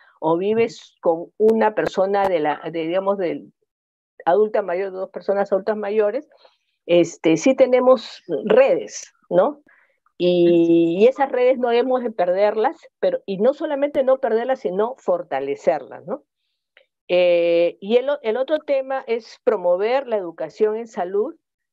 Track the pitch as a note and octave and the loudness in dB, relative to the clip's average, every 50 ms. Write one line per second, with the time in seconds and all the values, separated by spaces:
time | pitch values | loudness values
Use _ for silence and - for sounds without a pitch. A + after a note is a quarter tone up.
0 | _ _ _ - - D#3+ E3 E3+ F#3 G3+ A3 A3+ A3+ A3+ - - - - _ _ | _ _ _ -6 -2 0 0 0 0 0 0 0 0 -2 -4 -10 -20 -20 _ _
1 | - F3+ E3 E3 F3 - _ - G#3+ A3 A3+ A3 A3 G#3+ G#3+ - D#3 - - - | -2 -2 -2 -2 -4 -12 _ 0 2 2 4 4 2 0 0 -2 -4 -4 0 -2
2 | F#3+ G3 G3+ G3+ G3 F#3+ F#3 E3 D3+ D3+ C#3+ - - E3 D#3+ E3 D#3+ D#3+ E3+ F#3+ | -2 0 0 0 0 0 0 0 0 -2 -4 -4 -8 -10 -8 -6 -6 -4 -4 -2
3 | F#3+ F#3+ G3+ G3 F#3 D#3+ D3 C#3 - - _ _ _ _ _ _ _ _ _ _ | -2 -2 -2 -2 -2 -6 -6 -6 -10 -16 _ _ _ _ _ _ _ _ _ _
4 | _ _ _ - - - F3 G3 G#3+ G#3+ G#3+ A3 G3 F#3 F3 F3+ G3 G3 F#3 F#3 | _ _ _ -6 -2 2 2 2 2 2 0 -4 -4 -4 -4 -6 -6 -6 -8 -10
5 | F#3+ F#3 - - F3 - G3 G3+ G3+ G3 G3+ F#3+ G3 - A3 G#3+ G#3 G3+ G#3 A3 | -10 -10 -12 -10 -4 -4 -2 -2 0 0 -2 -2 -2 -2 -4 -4 -4 -4 -2 0
6 | G#3 G#3 G#3 C4+ D4+ _ _ _ _ - _ _ _ _ _ _ - - F3 F3 | 0 0 -2 -4 -10 _ _ _ _ -20 _ _ _ _ _ _ -4 2 4 4
7 | E3+ E3+ - - - E3 D#3+ D#3+ - C4+ C4 C4 C4 B3 B3+ B3+ B3+ B3+ C4 A#3 | 4 2 0 -2 0 0 2 2 2 2 4 4 4 4 4 4 6 4 4 4
8 | - - - - _ - E3 C3+ - G#3+ A3 A3 C4+ B3+ F3+ D3+ - - - - | 2 -8 -18 -16 _ -6 -6 -4 0 2 4 4 6 4 4 0 -2 -8 -12 -16
9 | - - _ _ _ - F3 F3 G3 C#4 D4 - _ _ _ _ _ _ _ _ | -18 -18 _ _ _ -2 2 2 2 2 0 -6 _ _ _ _ _ _ _ _
10 | _ _ _ - F3 F3+ F3+ F3 F3 E3+ F3 E3+ E3+ E3+ E3 E3+ E3+ E3 E3+ F#3 | _ _ _ -2 0 0 2 4 4 4 4 4 4 4 4 4 2 2 2 4
11 | G#3 B3 C4 - C#4 C4+ C#4 B3 B3 B3 C4 A#3+ B3 A#3+ A#3 A#3+ B3 C4 B3+ B3+ | 4 4 4 2 -2 -2 0 0 2 2 2 0 0 0 0 0 0 0 -2 -2
12 | A#3+ A#3+ A3+ - F3+ F3+ F3+ F#3+ G#3 G#3 G#3+ A3 G#3+ C4+ D#4+ - - - _ - | -4 -4 -4 -4 -2 -2 0 0 0 0 0 0 -2 -2 -2 -6 -18 -20 _ -4
13 | - F#3 - - - - G3 F3+ G#3 B3 D4 - E4 D#4 D4 C4+ C#4+ D4 C#4+ D4+ | -4 -2 -2 -2 -6 -6 -4 0 0 0 0 0 -4 -6 -4 -2 -4 -2 -2 -2
14 | C4 B3+ C4 C4 - A#3+ A3 A3 A#3+ B3+ C4 B3+ - F#3+ F3+ F#3+ G#3+ A#3+ C4 - | 0 0 0 0 0 -2 -2 -2 -2 -2 -4 -4 -4 -6 -2 -2 -2 -4 -4 -8
15 | - - F3+ F3 F3 - C#3+ C3+ C#3 C#3 C#3 C#3 - F#3+ E3 D3 B2+ A2 B2 B2+ | -4 -2 -2 -2 -2 -6 -6 -6 -4 -4 -6 -4 -2 -2 -2 -2 -4 -12 -20 -18
16 | B2 D3 A3 D4+ _ _ _ _ _ _ _ _ _ _ _ _ _ _ _ _ | -12 -12 -12 -12 _ _ _ _ _ _ _ _ _ _ _ _ _ _ _ _
17 | _ - F3+ F3+ F3+ F3+ F3 F3 E3+ E3+ E3+ E3+ E3+ E3+ - - - G3 A3+ B3 | _ -2 2 2 4 4 4 2 2 2 2 2 2 0 0 -4 -4 0 0 0
18 | - C#4 D4 C#4+ - A3 A3 B3 C4 C#4 D#4+ D4+ D4+ - C#4+ C4+ C4 C4 C4+ C4+ | 0 0 -4 -4 -2 -4 -4 -2 -2 -2 -2 -4 -2 -2 -4 -4 -2 -4 -6 -8
19 | - - A3+ A#3+ A3+ - - - - - A#3 G3 F3+ F3 F3+ F3+ G3+ A3 B3 C4+ | -6 -4 -6 -6 -6 -10 -14 -6 -2 -2 -2 0 0 0 0 0 0 0 0 -2
20 | C4+ B3 A3+ G#3 F#3 E3+ D#3+ - E3 D#3 - - G#3+ G#3+ G#3+ A3+ A#3 A3+ - G#3+ | -2 -2 -4 -4 -4 -6 -8 -10 -10 -8 -4 -2 -2 0 0 -4 -8 -10 -8 -8
21 | F3+ F3+ F#3+ G3+ A3 D4 D#4+ _ _ _ _ _ _ _ | -6 -4 -2 -2 -2 -4 -6 _ _ _ _ _ _ _